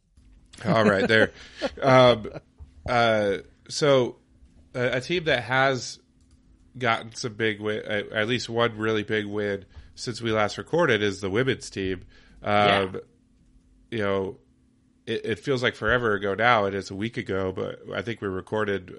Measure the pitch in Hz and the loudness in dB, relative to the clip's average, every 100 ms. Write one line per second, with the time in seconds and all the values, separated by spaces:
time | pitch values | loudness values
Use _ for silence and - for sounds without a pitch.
0 | _ _ - - _ - 113 110 107 98 | _ _ -20 -20 _ -8 0 2 4 4
1 | 104 110 104 - - - 277 - 139 131 | 4 4 4 0 -20 -8 -8 -2 4 8
2 | 123 117 104 - _ - - - - 120 | 8 6 0 -14 _ -20 -20 -10 0 2
3 | 117 110 104 92 - _ - - 151 135 | 4 4 2 0 -6 _ -12 0 4 4
4 | 117 - _ _ - - - 127 123 127 | 2 -4 _ _ -20 -20 -12 -4 -2 -2
5 | - 180 156 127 110 131 135 135 - - | -2 -4 0 0 0 2 2 2 -4 -14
6 | _ _ _ _ _ _ _ 123 120 113 | _ _ _ _ _ _ _ -4 0 0
7 | 113 - 127 104 110 101 107 107 - 104 | -4 -10 -8 -2 -2 -2 -4 -6 -4 -6
8 | - 107 107 123 - 113 117 110 110 107 | -4 -2 0 -2 -2 0 0 0 -2 0
9 | 104 107 104 104 104 98 98 - - - | 0 -4 -4 -4 -4 -4 -8 -20 -20 -14
10 | - 110 117 110 104 - 101 160 165 110 | -10 -6 -2 0 0 -2 -2 2 4 4
11 | 104 95 98 101 131 107 - 104 95 92 | 2 -2 -2 0 0 -2 -6 -6 -4 -4
12 | - - - - - 104 104 101 95 95 | -10 -20 -20 -10 0 4 4 4 0 -6
13 | - _ _ _ _ _ _ _ - 117 | -14 _ _ _ _ _ _ _ -10 -4
14 | 101 98 95 - _ _ _ _ _ _ | 0 0 -2 -8 _ _ _ _ _ _
15 | - 110 110 107 143 127 120 - 110 123 | -6 -6 -4 -4 -2 0 0 -2 0 2
16 | 117 101 101 98 117 117 101 98 92 98 | 2 0 0 0 2 2 2 -2 -6 -6
17 | 110 - 98 95 95 90 101 - - 98 | -6 -6 -6 -4 -4 -4 -8 -10 -10 -8
18 | 101 110 101 92 - 110 104 98 87 | -6 -6 -6 -6 -6 -4 -2 -4 -6